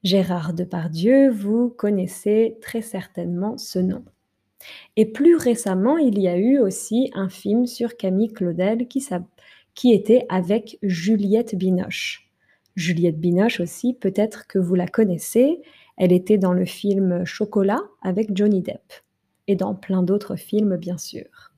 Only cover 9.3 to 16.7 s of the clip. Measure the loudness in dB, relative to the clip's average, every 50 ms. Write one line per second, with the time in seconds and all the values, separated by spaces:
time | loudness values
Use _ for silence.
9.3 | _ _ _ -20 -20 _ _ _ _ 0 4 4 4 4 6 4 4 4 4 2
10.3 | -2 -2 0 0 -2 -2 -2 -6 -16 -6 -4 -4 -4 -2 0 0 0 2 2 2
11.3 | 2 2 0 -2 -4 -2 0 0 0 0 -2 -4 -8 -10 -10 -10 -10 -14 _ _
12.3 | _ _ _ _ _ _ _ _ _ -8 -4 -2 0 0 0 0 0 0 -2 0
13.3 | 2 2 2 0 0 -2 -6 -8 -8 -4 -4 -4 -4 -2 -4 -4 0 0 -2 -2
14.3 | -4 -12 -20 _ -2 -2 0 0 0 0 0 -2 0 2 2 2 0 -4 -6 -2
15.3 | 2 4 4 4 2 -2 -6 -20 _ -20 -20 _ _ 0 2 4 4 4 4 2
16.3 | 2 2 4 2 2 0 0 -2